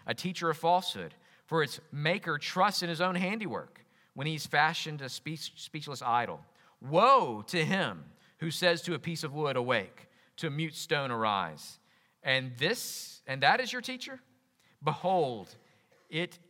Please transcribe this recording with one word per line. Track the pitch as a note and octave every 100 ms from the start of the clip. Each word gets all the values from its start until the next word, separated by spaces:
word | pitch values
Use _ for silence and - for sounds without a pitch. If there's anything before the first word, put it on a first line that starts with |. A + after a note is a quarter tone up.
| -
a |
teacher | B2+ F3+ F3+ E3+
of | D#3
falsehood? | E3 F3+ F#3 G#2 E2 - _ - _
For | D#3+
its | C#3+ - -
maker | C#3+ D3+ G3 E3+ D3+
trusts | - F#3 G3+ -
in | F3
his | D#3+
own | F3+ F3+
handiwork | F#3 A3 G3 G2 - - _ _ _
when | C3 D3+
he's | D#3 -
fashioned | D3 D#3 E3 D#3+ D3+
a | C3
speech-, | - - D#3+ - -
speechless | - D#3 D3+ C3+
idol. | C3 A#2+ A2 E2 - _ - _
Woe | C3 D#3+ A#3 C4+ D3+ G#2+
to | G#2 F3
him | D#3 G3 C#3+ F2 C#2+ - _ _
who | D#3+
says | D3 F3+ E3+
to | F#3
a | D#3
piece | - D#3+
of | D3+
wood, | D3 D3 B2+
'Awake,' | B2 A#2 F#2+ - - _ _ -
to | E3
a |
mute | C#3+ D#3+ -
stone, | - D3 C#3
'Arise.' | A#2 A2 G2 E2+ D2+ - - _ _ _ _
And | C#3 C3 C3 A#2+
this, | D#3+ A#3+ - - - - -
and | C3+
that | C#3 A3+
is | B3
your | B3
teacher? | A#3+ B3+ C4+ C4 _ _ _ _ _ _
Behold, | D3 D3 F3+ C#4+ C#3 A2+ F2+ - _ _ _ _ _
it | D#3+ E3+ -